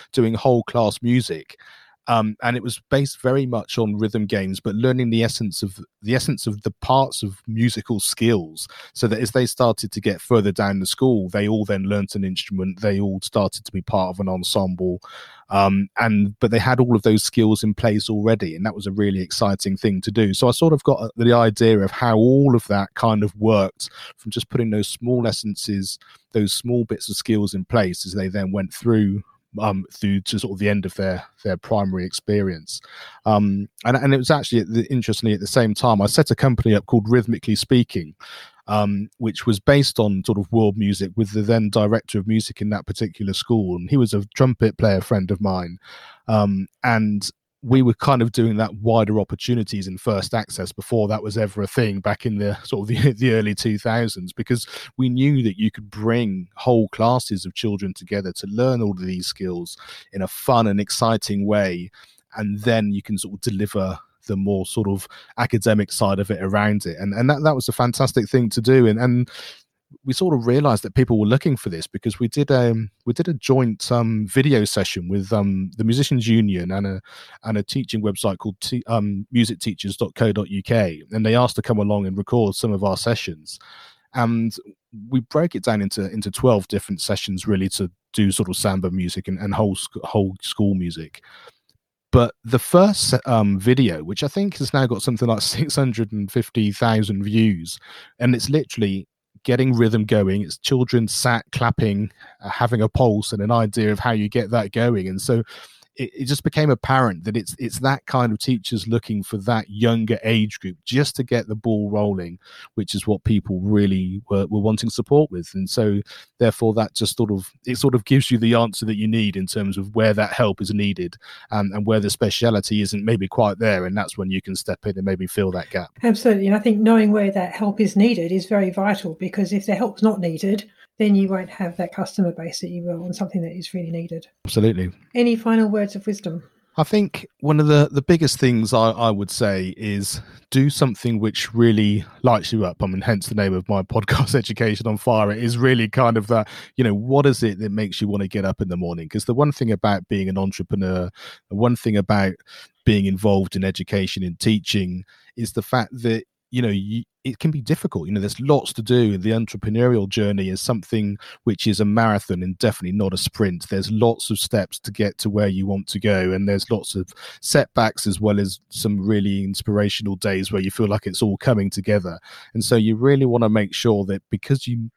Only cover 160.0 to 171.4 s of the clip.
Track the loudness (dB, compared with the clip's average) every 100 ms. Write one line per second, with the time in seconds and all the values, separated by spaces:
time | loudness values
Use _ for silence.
160 | 0 0 0 0 -2 -4 -4 -4 -2 -2
161 | -2 -6 -12 -6 -2 0 0 2 2 2
162 | 2 2 -2 -4 -4 -2 -2 -2 -4 -2
163 | -2 -2 -6 -2 -2 -2 -6 -4 -2 2
164 | 2 2 -4 -6 -2 -2 -2 -8 -10 -4
165 | -4 -2 -2 2 2 0 -2 -4 -4 -2
166 | 2 2 2 0 0 -2 -2 -4 -4 -6
167 | -8 -12 -20 -12 0 2 2 2 0 0
168 | -4 0 2 2 0 -6 _ -6 -2 0
169 | 0 0 0 -2 -4 -6 -2 0 0 -2
170 | -6 -4 -2 -2 -2 -4 -4 -2 0 0
171 | -4 -2 -2 0